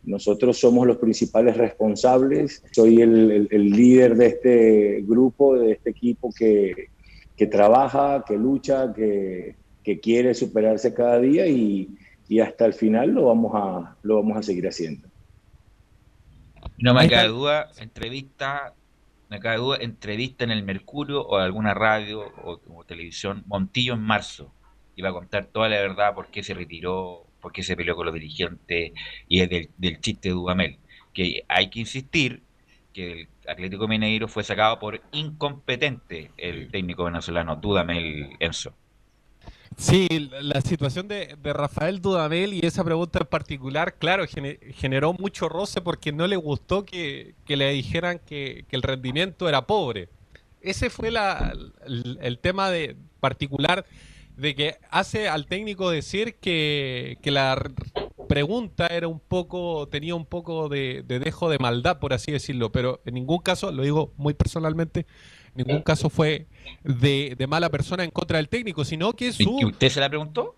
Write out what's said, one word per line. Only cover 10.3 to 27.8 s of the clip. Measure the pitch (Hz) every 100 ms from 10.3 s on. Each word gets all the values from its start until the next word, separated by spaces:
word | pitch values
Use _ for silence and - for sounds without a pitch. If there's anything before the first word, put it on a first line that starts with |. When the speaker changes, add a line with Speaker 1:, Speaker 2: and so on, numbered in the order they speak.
Speaker 1:
superarse | 117 113 110 110 107 123
cada | 113 120 120
día | 127 160 190
y, | 131 107 101 95 - - - -
y | 107
hasta | 107 - 113
el |
final | - 110 110 143
lo | 247 131
vamos | 113 113
a, | 107 98 90 85 _
lo | 104 107
vamos | 107 107
a |
seguir | 104 90 90
haciendo. | - 82 67 - _ _ _ _ _ _ _ _ _ _ _ _ - - - - -
Speaker 2:
No | 120
me | 123
Speaker 3:
Ahí | 160
Speaker 2:
cabe | 117
Speaker 3:
está. | 113
Speaker 2:
duda, | 117 143 151 - -
entrevista, | 110 - 113 135 135 _ 139 143 139 _ _ _ _ _ _
me | 104
cabe | 113 113
duda, | 127 139
entrevista | 117 - 104 104 127 -
en | 120
el | 107
Mercurio | 98 95 - 143 139 139
o | - 98
alguna | 92 101 107
radio | 98 110 107 104 107 104 -
o, | - 85 -
o | 82
televisión, | - 85 85 - 101 101 95
Montillo | 101 95 - 123
en | 117
marzo. | 110 104 - - 71 _ _ _ _ -
Iba | 95
a |
contar | 87 90 104 98
toda | 110 110
la | 104
verdad, | 98 95 104
por | 98 92
qué | 104
se | 98
retiró, | 98 85 82 90 95 92 87 _ _
por | 90
qué | 95
se | 95
peleó | 90